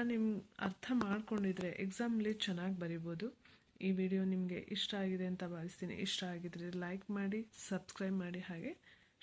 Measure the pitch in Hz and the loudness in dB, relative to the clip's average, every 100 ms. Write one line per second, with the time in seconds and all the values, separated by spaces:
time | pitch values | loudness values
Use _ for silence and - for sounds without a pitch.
0 | 240 233 220 208 - - 196 - - 247 | 2 4 2 0 -4 -4 -2 -2 0 2
1 | 208 208 214 214 196 180 180 - 190 190 | 4 0 0 2 2 2 -2 -2 -2 0
2 | 240 226 214 214 208 175 185 185 170 170 | 2 2 2 2 0 0 0 -2 -2 -2
3 | 165 165 226 - - - _ - 190 190 | -2 -4 -4 -8 -20 -20 _ -2 2 4
4 | 185 190 190 185 180 175 - 214 - 202 | 4 4 4 2 2 -2 -2 -2 0 0
5 | 190 185 180 180 175 170 170 - 180 85 | 2 2 0 -2 -4 -4 -6 -4 -4 -2
6 | 190 - 180 175 175 170 175 180 175 190 | 0 0 -2 -4 -6 -6 -4 -2 -2 -4
7 | - 202 196 214 226 - - 185 - - | -2 0 0 0 -2 -2 0 0 -2 -4
8 | 190 190 175 180 180 170 233 359 - - | 0 0 0 -4 -6 -6 -6 -8 -14 -20
9 | - - | -20 0